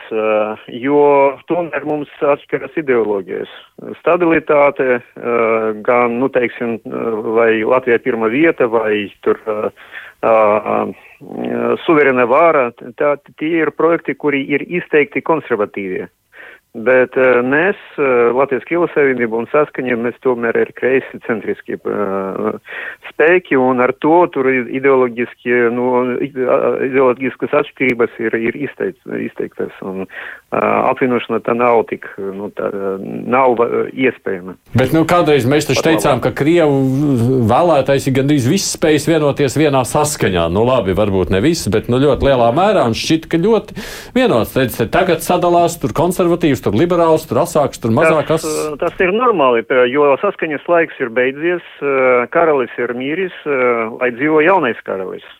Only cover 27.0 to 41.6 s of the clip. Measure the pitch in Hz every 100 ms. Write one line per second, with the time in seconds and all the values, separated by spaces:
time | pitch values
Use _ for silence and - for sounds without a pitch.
27 | 131 123 131 - 131 147 147 - 131 120
28 | 117 - 113 113 117 - 135 - 95 87
29 | - 113 113 - 98 - 90 - 101 95
30 | 95 - - - - 113 107 107 117 131
31 | 127 120 - 113 113 120 123 117 107 -
32 | - - 98 95 104 - 101 101 98 95
33 | 104 117 - 127 131 117 117 117 113 -
34 | 131 - - 95 92 90 _ 117 127 156
35 | 160 175 156 147 120 147 147 127 165 160
36 | 151 123 127 - 143 170 151 139 131 131
37 | 147 127 117 131 113 127 175 147 135 139
38 | 139 131 135 151 120 190 - - 165 151
39 | - 160 147 131 143 139 151 135 120 151
40 | 147 - 110 90 82 92 120 131 95 90
41 | 107 95 87 92 131 175